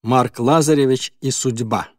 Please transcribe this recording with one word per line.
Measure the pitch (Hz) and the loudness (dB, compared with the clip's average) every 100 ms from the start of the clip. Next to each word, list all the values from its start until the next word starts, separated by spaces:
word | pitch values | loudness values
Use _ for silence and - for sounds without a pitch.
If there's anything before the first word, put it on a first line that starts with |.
Марк | 113 127 123 - | 2 0 0 -2
Лазаревич | 123 160 151 147 135 131 - _ | 2 2 4 2 2 0 -4 _
и | 139 | -6
судьба. | - 131 113 113 107 90 | -4 -4 -4 -4 -6 -6